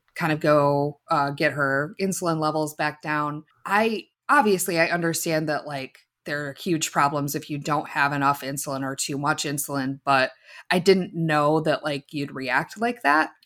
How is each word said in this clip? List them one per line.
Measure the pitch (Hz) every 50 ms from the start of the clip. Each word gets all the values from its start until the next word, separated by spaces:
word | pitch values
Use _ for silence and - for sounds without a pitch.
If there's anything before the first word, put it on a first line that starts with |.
| _ _ _
kind | - 170 160
of | 156 151
go, | 165 156 151 151 143 143 143 143 143 147 147 - _ -
uh, | 165 151 143 143
get | 143 139 160 151
her | 139 143 143 135 135 135 147 156 - -
insulin | 196 190 185 - 185 175 165 160
levels | 156 151 151 156 156 151 151
back | - 160 147 143 -
down. | - 160 151 151 147 147 147 151 151 _ _ _ -
I, | - 196 208 226 226 226 196 - _ _ _ _ -
obviously, | 262 294 240 214 196 180 - - 175 165
I | 165 170
understand | - 175 170 170 160 - - 175 160 156 160 156
that, | 151 139 - 147
like, | 147 139 131 131 - _ _ _ _ _ _
there | - 151 147 147 143
are | 135
huge | - - 196 170 156 - -
problems | - 170 147 143 147 147 143 143 -
if | 156 - -
you | 156 143
don't | 143 - 151 147 - -
have | - 156 143 143 147
enough | 143 139 139 143 139
insulin | - 131 139 147 - 151 139 135 135
or | 135 135
too | - - - 147 139
much | 143 143 151 151 -
insulin, | 151 143 147 - - 143 139 131 131 139 139 -
but | - 139 131 127 131 - _ _ - - - - -
I | 175 185
didn't | 180 196 190 190 180 - -
know | 170 165 160 151 151 147 147 156 160
that, | 151 160 147 - -
like, | 151 147 143 139 _ -
you'd | 147 143 143
react | 143 139 131 127 123 135 165 - - 208
like | 220 240 240 240 -
that. | - 147 156 156 - - _ _